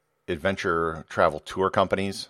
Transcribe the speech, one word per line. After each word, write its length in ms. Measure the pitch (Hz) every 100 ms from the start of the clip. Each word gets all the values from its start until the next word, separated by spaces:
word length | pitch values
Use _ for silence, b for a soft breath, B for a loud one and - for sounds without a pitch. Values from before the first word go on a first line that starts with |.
| _ _ -
adventure 800 | 85 95 98 98 82 82 80 -
travel 320 | - 85 73
tour 300 | - 92 95
companies. 580 | 104 92 95 98 95